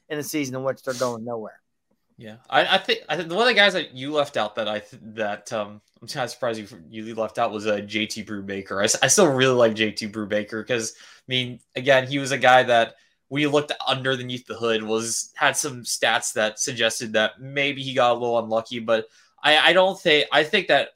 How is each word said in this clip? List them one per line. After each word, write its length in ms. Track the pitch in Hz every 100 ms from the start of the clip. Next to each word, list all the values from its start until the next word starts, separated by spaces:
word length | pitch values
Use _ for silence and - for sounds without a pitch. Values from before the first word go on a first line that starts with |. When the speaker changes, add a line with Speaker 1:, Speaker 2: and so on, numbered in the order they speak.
| -
Speaker 1:
in 120 | 151
a 20 |
season 320 | 143 156 135
in 80 | 131
which 200 | 135 127
they're 100 | -
going 300 | 123 127 117
nowhere. 360 | 117 117 104 - _ _ _ _ _ -
Speaker 2:
Yeah, 200 | 110 110 -
I, 240 | 139 165
I 40 | 190
think, 220 | 214 240 -
I 80 | 151
think 140 | 165
one 100 | 180
of 60 | 247
the 80 |
guys 180 | 202 202
that 220 | 180 147
you 180 | 127 139
left 240 | 151 139 -
out 180 | 107 -
that 120 | 104
I 120 | 107
th-, 220 | - 127 110
that, 380 | 110 104 104 -
um, 260 | 110 101 104 _ _
I'm 40 | 113
kinda 220 | 151 123
surprised 320 | - 123 113
you, 440 | 101 104 76 110 110
you 80 |
left 240 | 113 107 -
out 120 | 117
was, 160 | 104 107
uh, 140 | 104
J 240 | 104 107
T 180 | 107 -
Brubaker. 580 | 104 104 98 98 98 98
I 40 |
s-, 180 | 107 -
I 40 | 135
still 260 | 165 175
really 220 | 131 131
like 200 | 123 117
J 160 | 107 107
T 160 | 101 110
Brubaker 580 | 110 101 104 - 113 107
'cause, 260 | 123 110 -
I 260 | - - -
mean, 340 | 127 123 123 _
again, 320 | 131 127 131 127
he 120 | 143
was 120 | 135
a 80 | 131
guy 240 | 127 127
that 300 | 120 117 113 - _ _ -
we 160 | 139 147
looked 260 | 147 147 - 127
underneath 600 | 131 127 131 123 123 -
the 100 | 110
hood, 260 | 117 110
was, 500 | 107 113 113 - - -
had 200 | 143 131
some 260 | 151 123
stats 520 | 113 - 120 117 -
that 240 | 117 107 -
suggested 560 | - 120 113 - 117
that 260 | 107 107 -
maybe 420 | 131 139 139 135
he 120 | 135
got 160 | 127 123
a 80 | 120
little 200 | 120 117
unlucky, 420 | 110 113 - 123
but 260 | 113 113 110 _ _ _
I, 280 | 143 151 147
I 20 |
don't 260 | 180 190 185
think, 280 | 170 151 -
I 140 | 143
think 240 | 156 208 180
that 220 | 143 -